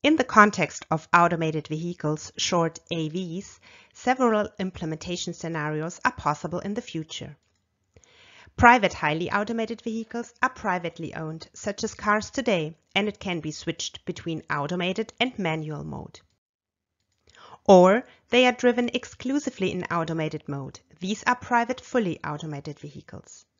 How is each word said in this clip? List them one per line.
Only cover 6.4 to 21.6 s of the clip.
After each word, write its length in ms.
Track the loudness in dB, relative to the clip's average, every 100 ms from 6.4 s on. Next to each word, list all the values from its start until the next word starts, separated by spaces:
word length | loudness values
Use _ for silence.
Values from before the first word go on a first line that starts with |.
| -6 -6
in 140 | -6
the 80 | -8
future. 560 | -8 -10 -10 -12 -14 -18 _ _ _ _ _ -20 _ _ -20 -20 -16
Private 380 | 6 6 8 4
highly 360 | 0 -2 -2 -2
automated 500 | -2 -2 -4 -6 -6
vehicles 520 | -6 -8 -8 -10 -12 _
are 80 | -4
privately 640 | -2 -4 -2 -4 -8 -10
owned, 360 | -8 -8 -10 -16
such 300 | -10 -8 -6
as 100 | -8
cars 360 | -4 0 0 0
today, 480 | -4 0 0 -2 -8 _
and 120 | -2 -2
it 100 | -4
can 220 | -6 -6
be 100 | -6
switched 540 | -6 -8 -6 -10 -10
between 380 | -10 -8 -8 -8 -4
automated 600 | -4 -2 -2 -2 -2 -6 _
and 180 | -4 -2
manual 460 | -2 -2 -6 -10
mode. 380 | -10 -10 -12 -20 _ _ _ _ _ _ _ _ _ _ _ -20 -20 -4
Or 400 | 8 10 10 6 0 -20 _
they 160 | 4
are 80 | 4
driven 360 | 4 2 2 0
exclusively 800 | -2 -6 -8 -2 -2 -2 -4 -4
in 120 | -2
automated 600 | -4 -4 -2 -2 -4 -6 -8
mode. 320 | -10 -10 -16 _ _
These 220 | -8 -2
are 100 | -2
private 460 | -2 0 -2